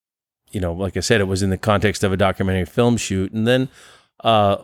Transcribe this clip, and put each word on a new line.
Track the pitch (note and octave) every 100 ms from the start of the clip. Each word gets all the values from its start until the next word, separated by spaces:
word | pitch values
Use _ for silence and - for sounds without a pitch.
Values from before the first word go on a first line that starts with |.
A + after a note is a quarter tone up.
| _ _ _ _ _
you | G#2+
know, | F2+
like | E2+ F#2+ F2+
I |
said, | - A2+
it | F#2+
was | F#2+
in | G2
the | F#2
context | - G2+ G#2 -
of | G2+
a | F#2
documentary | G2 - F#2+ F#2 F2
film | - A#2+ A2+
shoot. | - F#2+ F#2+
And | A2 A2+
then, | B2+ C3 - - - _ _
uh, | A#2 A2 G2+ G2